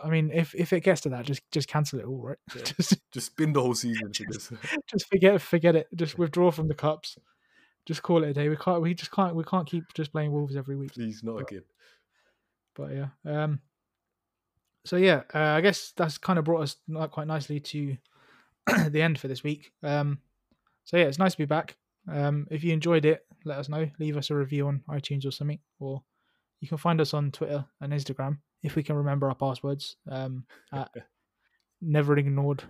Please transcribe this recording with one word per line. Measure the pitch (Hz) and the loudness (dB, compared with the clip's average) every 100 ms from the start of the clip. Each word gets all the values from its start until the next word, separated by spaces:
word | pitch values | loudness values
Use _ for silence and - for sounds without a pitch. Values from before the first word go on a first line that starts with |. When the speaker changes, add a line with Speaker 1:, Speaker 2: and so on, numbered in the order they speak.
Speaker 1:
I | 156 | 0
mean, | 160 156 | 2 2
if, | 160 160 - | 2 0 0
if | 175 | 2
it | 180 | 2
gets | 190 165 | 4 2
to | 147 | 2
that, | 123 127 | -4 -4
just, | 139 - | -4 -2
just | 160 135 | -2 0
cancel | 156 147 127 | 0 0 -2
it | 123 | -6
all, | 131 | -8
right? | 120 - - | -8 -12 -14
<laughs> | 120 | -10
Speaker 2:
Yeah. | |
Speaker 1:
Just, | - - - - _ | -6 -2 0 0 _
Speaker 2:
Just | 127 - | -10 -6
spin | - 156 | -2 2
the | 143 | 4
whole | 127 117 | 2 0
season | 120 110 104 | -2 -4 -4
for | 107 104 | -8 -8
Speaker 1:
just, | 107 - | -10 -10
Speaker 2:
this. | - - 311 | -12 -8 -8
<laughs> | - | -4
Speaker 1:
just | 202 - | -4 0
forget, | 196 190 196 | 6 6 6
forget | - 170 170 160 | 2 4 6 4
it. | - 170 | 2 -4
Just | 160 - | -4 0
Speaker 2:
Yeah. | |
Speaker 1:
withdraw | 170 175 180 | 0 4 4
from | 165 156 | 4 -2
the | 151 | 0
cups. | 147 156 - - _ _ _ _ _ _ - | -2 -2 -8 -18 _ _ _ _ _ _ -10
Just | 156 | -6
call | - 170 151 | 2 2 2
it | |
a | |
day. | 143 147 | 0 0
We | 151 | 0
can't, | - 175 | 0 0
we | 165 | 0
just | 175 - | -2 -4
can't, | - 185 165 | 0 0 0
we | 160 | -2
can't | 190 156 | -2 -2
keep | 170 165 | -6 -6
just | - 147 | -8 -6
playing | 156 151 | -2 -2
Wolves | 147 143 139 | -2 -2 -4
every | 131 139 | -6 -6
week. | 135 | -8
Speaker 2:
Please, | 123 113 107 | -6 -8 -6
not | 113 110 | -8 -8
Speaker 1:
But, | - | -8
Speaker 2:
again. | 98 - _ _ _ _ _ _ _ _ _ _ - | -12 -16 _ _ _ _ _ _ _ _ _ _ -14
Speaker 1:
but | 143 | -8
yeah. | 135 139 - 151 151 | -6 -8 -10 -6 -2
Um, | 156 143 _ _ _ _ _ _ _ _ _ _ _ _ - | -2 -4 _ _ _ _ _ _ _ _ _ _ _ _ -2
so | 180 | 4
yeah, | 185 147 - | 6 6 2
uh, | 151 | 0
I | 156 156 | 2 4
guess | 196 180 - - | 4 4 -2 -2
that's | 165 - | -2 -2
kind | - 175 | 0 2
of | 156 | 2
brought | 165 | 0
us | 147 - - | 0 -6 -10
ni-, | 156 156 | -6 -6
quite | 156 151 | -4 -4
nicely | 156 139 147 | -4 -4 -6
to | 147 151 143 131 _ _ _ _ _ _ - | -6 -6 -4 -6 _ _ _ _ _ _ 2
<clears throat> | 233 156 | 2 4
the | 151 | 4
end | 165 151 | 2 2
for | 135 | -4
this | 127 | -6
week. | 147 147 - _ | -4 -6 -10 _
Um, | 147 147 143 143 _ _ _ _ _ _ | -2 0 0 -2 _ _ _ _ _ _
so | - 175 | 0 4
yeah, | 151 | 4
it's | 139 | 4
nice | 190 | 2
to | 175 | 2
be | 147 | 0
back. | 156 - - _ _ 185 | 0 -2 -12 _ _ -6
Um, | 151 143 147 147 | -2 0 0 -2
if | 156 170 | -2 0
you | |
enjoyed | 160 165 165 151 | 2 4 4 4
it, | 156 _ _ 151 | 2 _ _ -10
let | 139 | -8
us | 139 | -4
know. | 151 156 147 | -4 -4 -4
Leave | 151 147 | -4 -2
us | 139 | -2
a | 147 | -2
review | 135 143 143 | 0 0 0
on | 143 147 | -2 -4
iTunes | 147 - 143 135 | -6 -4 -4 -4
or | |
something, | - 147 147 _ - | -4 -6 -6 _ -12
or | 135 135 - _ _ _ _ - | -8 -8 -12 _ _ _ _ -16
you | 143 | -10
can | 160 | -2
find | 170 160 | 2 2
us | 147 | 2
on | 151 143 | 0 -2
Twitter | - 147 143 139 - | -2 -4 -4 -6 -10
and | 143 | -6
Instagram | 147 139 131 135 147 _ _ | -4 -4 -4 -4 -4 _ _
if | 151 160 | -4 -2
we | |
can | 143 147 | -2 0
remember | 143 139 139 | 0 2 0
our | 127 | 0
passwords, | 135 123 139 143 - - - | -2 -2 -4 -6 -8 -14 -10
um, | 131 131 127 120 - | -8 -6 -8 -12 -20
Speaker 2:
<laughs> | - | -10
Speaker 1:
at | 139 - 120 - _ _ _ _ _ _ - | -8 -8 -12 -18 _ _ _ _ _ _ -8
Never | 165 151 147 143 | 0 2 4 4
Ignored | 139 139 143 139 | 2 2 0 -2